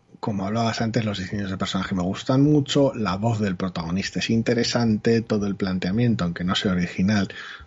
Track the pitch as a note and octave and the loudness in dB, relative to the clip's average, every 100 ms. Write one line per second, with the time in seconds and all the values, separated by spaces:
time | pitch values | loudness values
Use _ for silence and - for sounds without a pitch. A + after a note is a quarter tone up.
0 | _ - - G2 F#2+ A2+ A2+ - A#2 A#2 | _ -8 -6 -4 -2 0 0 0 0 0
1 | G#2+ G2 F#2 G2+ G2 F#2 G2 G2 F#2 F#2 | -2 -4 -6 -6 -4 -4 -4 -4 -2 -2
2 | F2+ - - C3 C#3+ D3+ C#3 D3 C3+ B2 | -2 -4 0 4 6 4 2 2 2 2
3 | G2 F#2 A2+ G#2+ G#2 F2+ F#2+ F2+ E2 F#2 | -2 0 0 0 0 -2 -4 -4 -4 -2
4 | - F2+ - A2+ A2+ A#2 A#2 B2 A#2 G#2 | -2 -4 0 0 2 0 2 2 2 2
5 | A#2 A2+ A2 G#2+ G2+ F#2+ G2 F#2 F#2 G#2 | 4 2 2 -2 0 -2 -2 0 0 2
6 | A#2+ G2 F2 E2+ F2+ F#2+ G#2 F2+ F2 - | 2 2 0 -2 -2 0 0 0 -2 0
7 | F#2 G#2+ F#2+ - - - | 2 2 0 -6 -16 -16